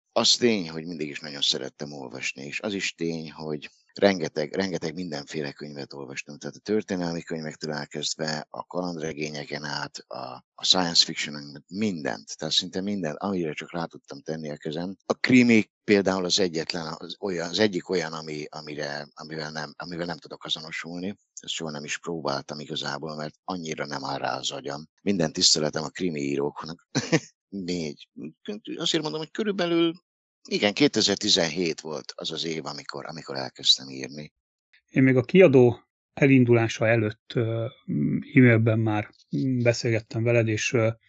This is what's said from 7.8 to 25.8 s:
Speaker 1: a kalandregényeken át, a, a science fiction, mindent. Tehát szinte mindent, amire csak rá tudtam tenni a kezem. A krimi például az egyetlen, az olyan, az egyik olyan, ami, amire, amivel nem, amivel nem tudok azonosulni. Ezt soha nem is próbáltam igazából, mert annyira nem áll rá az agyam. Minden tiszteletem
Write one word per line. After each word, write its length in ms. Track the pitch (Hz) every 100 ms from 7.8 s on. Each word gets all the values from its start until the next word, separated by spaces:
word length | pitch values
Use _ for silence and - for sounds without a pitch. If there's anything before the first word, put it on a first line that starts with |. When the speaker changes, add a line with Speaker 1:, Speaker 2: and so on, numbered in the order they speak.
| 73 76 76 - 80 76 -
Speaker 1:
a 160 | - -
kalandregényeken 960 | 90 90 82 78 71 76 76 71 73
át, 340 | 73 73 71 - -
a, 380 | - 131 64 -
a 100 | -
science 400 | - 92 87 82
fiction, 600 | - 82 78 73 71 69 -
mindent. 680 | 92 110 85 67 53 55 -
Tehát 180 | 80
szinte 260 | - 87 95
mindent, 360 | 98 101 80 73
amire 340 | 98 92 82
csak 200 | 73 73
rá 120 | 85
tudtam 360 | 82 - - 71
tenni 300 | - 80 78
a 60 | 73
kezem. 400 | 80 76 90 95 -
A 80 |
krimi 560 | - - 127 120 113 - _
például 400 | - 101 95 92
az 140 | 90 95
egyetlen, 560 | 92 80 78 87 80 80
az 180 | 85 90
olyan, 280 | 101 85 85
az 100 | 87
egyik 300 | 107 90 -
olyan, 240 | 92 80
ami, 320 | 80 78 76 73
amire, 600 | 78 76 73 73 73 73
amivel 360 | - 78 80 78
nem, 240 | 78 76 73
amivel 300 | 80 85 87
nem 120 | 82
tudok 260 | - -
azonosulni. 720 | - 82 78 - 82 87 92 104 _ -
Ezt 120 | -
soha 180 | - 80
nem 140 | 73
is 140 | 76 -
próbáltam 600 | - 82 71 69 71 76
igazából, 580 | 73 76 73 71 78 76
mert 180 | 76 -
annyira 420 | - 90 80 78 71
nem 180 | 69
áll 140 | 67 67
rá 180 | 64 64
az 140 | 135
agyam. 380 | - - 73 80 _
Minden 300 | 95 98 78
tiszteletem 520 | 90 90 82 76 76